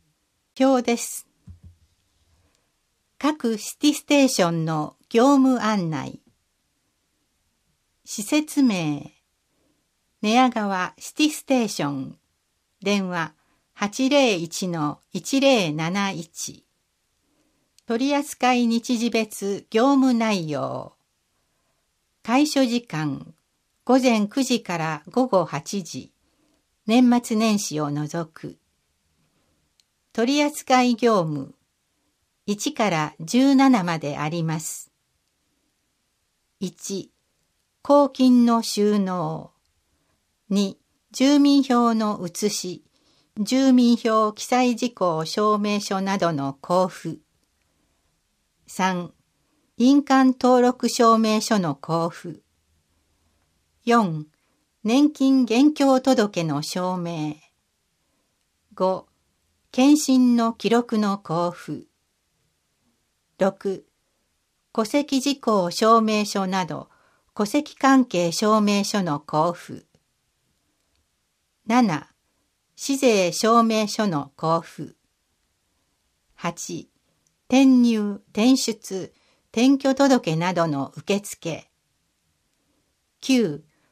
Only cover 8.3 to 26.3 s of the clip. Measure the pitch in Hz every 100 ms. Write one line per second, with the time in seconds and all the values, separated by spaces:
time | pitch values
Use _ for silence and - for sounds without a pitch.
8.3 | 302 302 - 262 190 156 147 - _ _
9.3 | _ _ _ _ _ _ _ _ _ 214
10.3 | 233 262 240 202 190 180 - - - 302
11.3 | 302 - 262 214 - 147 139 135 - _
12.3 | _ _ _ _ _ 196 202 185 180 160
13.3 | - _ _ _ - 202 - 262 285 262
14.3 | 185 165 - 185 165 147 143 _ 190 -
15.3 | 269 269 247 170 151 165 196 196 175 165
16.3 | - - - _ _ _ _ _ _ _
17.3 | _ _ _ _ _ - 233 269 285 294
18.3 | - 247 247 233 233 233 240 233 226 220
19.3 | - 196 196 - 220 262 277 262 233 226
20.3 | 196 156 139 131 127 - _ _ _ _
21.3 | _ _ _ _ _ _ _ _ _ -
22.3 | 247 302 277 254 240 240 156 151 139 160
23.3 | _ _ _ _ _ - 262 247 226 202
24.3 | 277 247 233 233 170 160 151 - 240 254
25.3 | 190 156 147 - 202 165 131 - _ _